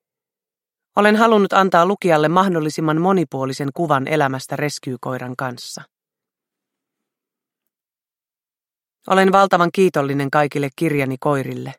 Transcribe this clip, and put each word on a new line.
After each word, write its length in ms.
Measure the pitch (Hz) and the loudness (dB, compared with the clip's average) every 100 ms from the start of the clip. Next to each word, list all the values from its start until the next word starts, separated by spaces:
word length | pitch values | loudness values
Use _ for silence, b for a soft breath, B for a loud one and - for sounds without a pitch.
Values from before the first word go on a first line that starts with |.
| _ _ _ _ _ _ _ _ _ 202 | _ _ _ _ _ _ _ _ _ 2
Olen 200 | 208 214 | 2 4
halunnut 360 | 233 214 190 | 4 4 2
antaa 340 | 190 190 175 175 | 2 4 4 2
lukijalle 420 | 202 180 156 151 | 0 0 2 2
mahdollisimman 720 | 180 196 170 151 - 160 156 | 2 2 0 -4 -2 -2 0
monipuolisen 680 | 180 196 151 135 135 131 139 | 2 0 0 -4 -6 -6 -6
kuvan 340 | - 170 139 139 | -4 0 0 0
elämästä 480 | 156 139 131 - 139 | 0 0 -4 -8 -6
rescue-koiran 800 | 147 - - 123 131 127 127 123 | -6 -6 -10 -10 -8 -8 -8 -8
kanssa. 460 | 131 120 - - - _ _ _ _ _ _ _ _ _ _ _ _ _ _ _ _ _ _ _ _ _ _ _ _ _ _ _ _ _ _ _ - | -8 -10 -16 -18 -20 _ _ _ _ _ _ _ _ _ _ _ _ _ _ _ _ _ _ _ _ _ _ _ _ _ _ _ _ _ _ _ 0
Olen 260 | 190 190 | 2 4
valtavan 380 | 190 196 180 170 | 4 4 2 2
kiitollinen 560 | - 185 156 139 143 139 | 2 2 2 -2 -2 0
kaikille 380 | 151 147 147 143 - | 0 0 -2 -6 -4
kirjani 400 | 165 147 131 131 | -2 -2 -4 -4
koirille. 540 | 151 139 131 127 135 | -2 -2 -4 -10 -12